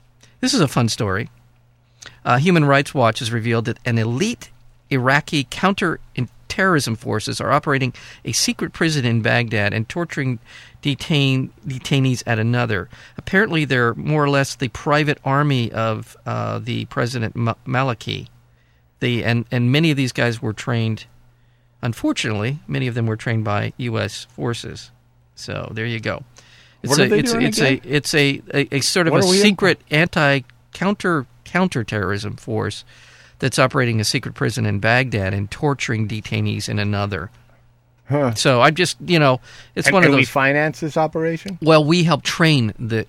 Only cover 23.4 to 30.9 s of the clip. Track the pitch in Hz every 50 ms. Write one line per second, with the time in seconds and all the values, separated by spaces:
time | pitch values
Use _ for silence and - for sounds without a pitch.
23.4 | 110 107 104 104 107 110 - - 135 120 113 107 104 104 - - - - _ -
24.4 | 147 123 117 - - - 78 - - - - _ _ _ _ _ _ _ _ -
25.4 | - - 98 98 90 95 101 110 110 117 117 113 107 117 92 - - - - -
26.4 | - - - - - - _ _ - - 135 147 139 123 - 208 - 240 233 -
27.4 | - 226 214 - - 135 131 131 - - 131 147 143 - - 156 143 139 139 -
28.4 | - - - 139 139 - - 139 120 - - 196 175 165 151 170 196 180 185 196
29.4 | 202 208 202 170 - 185 156 - - _ 147 147 165 175 - 185 156 143 139 139
30.4 | 131 - - _ _ _ - - 190 190